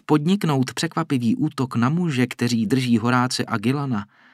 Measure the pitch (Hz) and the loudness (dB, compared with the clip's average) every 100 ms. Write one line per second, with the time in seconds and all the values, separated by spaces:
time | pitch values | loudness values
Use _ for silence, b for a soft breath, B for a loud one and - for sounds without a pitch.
0 | - 151 151 202 160 135 127 - 160 - | 0 0 2 0 0 0 -2 -2 -6 -4
1 | 160 135 117 - 151 - 123 117 123 170 | -2 -2 0 0 -2 -2 -4 0 0 0
2 | 170 127 123 - 120 117 104 131 127 117 | -2 2 2 2 0 0 0 0 2 2
3 | 117 127 123 - - 113 113 143 143 107 | 2 2 0 -2 -4 -2 -2 -2 -2 -4
4 | 104 b b | -6 b b